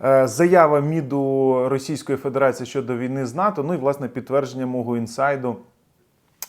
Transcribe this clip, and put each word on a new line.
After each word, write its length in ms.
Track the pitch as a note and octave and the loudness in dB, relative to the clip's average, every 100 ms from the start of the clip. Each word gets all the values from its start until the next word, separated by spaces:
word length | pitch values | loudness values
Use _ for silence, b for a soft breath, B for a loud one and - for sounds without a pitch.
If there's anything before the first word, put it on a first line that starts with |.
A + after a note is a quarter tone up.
Е, 240 | C3 C3+ B2+ | 4 4 4
заява 520 | A2+ F3 F3+ D#3 D3 | 2 4 6 6 4
міду 880 | D3 D#3+ C3+ C#3 C3+ C3+ C3 B2+ B2+ | 2 -2 -2 -2 0 2 2 2 2
Російської 500 | C3+ C3+ C#3+ - C3+ | -2 -4 -8 -4 -4
Федерації 480 | C#3 C3 C3+ A#2+ A#2+ | -2 2 2 2 -6
щодо 300 | C#3 A#2+ A#2+ | -6 -4 -6
війни 300 | B2+ C3+ B2 | -4 -4 -6
з 80 | |
нато, 280 | C3+ G#3 F#3+ | -2 -2 -2
ну 120 | C#3+ | -4
і, 20 | E3+ | -2
власне, 320 | C3+ C#3 B2+ | -2 -2 -6
підтвердження 580 | B2+ - C#3 C3 B2+ B2+ | -8 -2 -2 -2 -6 -6
мого 300 | B2+ A#2 A#2+ | -4 -2 -4
інсайду. 600 | A2+ - C#3 C#3 B2+ G#2+ - _ _ _ _ _ _ _ | -4 -2 -2 0 -4 -8 -12 _ _ _ _ _ _ _